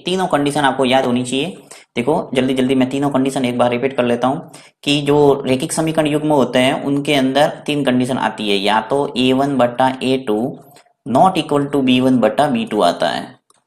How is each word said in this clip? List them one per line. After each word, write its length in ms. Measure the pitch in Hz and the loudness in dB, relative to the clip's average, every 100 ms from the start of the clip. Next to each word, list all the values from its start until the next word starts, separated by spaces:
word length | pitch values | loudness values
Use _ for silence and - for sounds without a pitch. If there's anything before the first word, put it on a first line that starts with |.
| - | -6
तीनों 220 | 185 180 | -4 0
कंडीशन 340 | 147 143 143 | 0 0 0
आपको 240 | 139 131 131 | 0 2 2
याद 200 | 131 127 | 2 2
होनी 180 | 123 | -2
चाहिए। 240 | 123 135 160 - - - - - | -2 -4 -4 -8 -18 -20 -10 -6
देखो 200 | 117 127 - | -2 -2 -2
जल्दी 200 | - 127 | -2 0
जल्दी 220 | 131 127 135 | 0 0 2
मैं 140 | 127 | 0
तीनों 200 | 139 143 | 0 -2
कंडीशन 360 | 139 135 139 143 | 0 0 -2 -2
एक 120 | 120 | 0
बार 120 | 123 | 0
रिपीट 240 | 120 135 127 | 0 -2 -2
कर 60 | 123 | 0
लेता 220 | 120 123 | 0 0
हूँ 240 | 147 - - - _ | -4 -8 -20 -20 _
कि 160 | - 147 | -2 -2
जो 420 | 143 147 143 135 | 2 4 4 4
रैखिक 300 | - 131 160 | 0 -2 -2
समीकरण 340 | - 160 160 151 | -4 -2 0 0
युग्म 240 | 147 151 | 0 0
होते 280 | 147 120 131 | 2 2 2
हैं 240 | 127 151 | 0 0
उनके 300 | 143 143 139 143 | -2 -2 0 0
अंदर 340 | 131 135 156 - - | 2 2 0 0 -6
तीन 180 | 147 131 | -2 0
कंडीशन 320 | 123 127 127 | 0 0 -2
आती 300 | 113 - 107 | -4 -4 -2
है, 80 | 101 | 0
या 240 | 98 107 | 0 0
तो 320 | 117 139 143 - | 0 -2 -2 0
ए 140 | 127 | 0
वन 240 | 131 139 135 | 2 0 0
बटा 360 | 123 120 131 131 | 0 2 0 0
ए 140 | 127 131 127 | -2 -2 -2
टू 120 | 107 127 - - - _ _ - | -2 -4 -8 -18 -20 _ _ -2
not 320 | 120 185 185 | 2 4 2
equal 280 | - 143 139 | -2 -2 0
to 140 | 143 | 0
बी 160 | 131 127 | 2 2
वन 160 | 127 127 | 4 2
बटा 280 | 110 107 147 | 2 2 0
बी 160 | 120 110 | -2 -2
टू 160 | 107 | 0
आता 260 | 90 85 85 | 0 0 -2
है, 180 | 62 - - _ _ | -4 -8 -16 _ _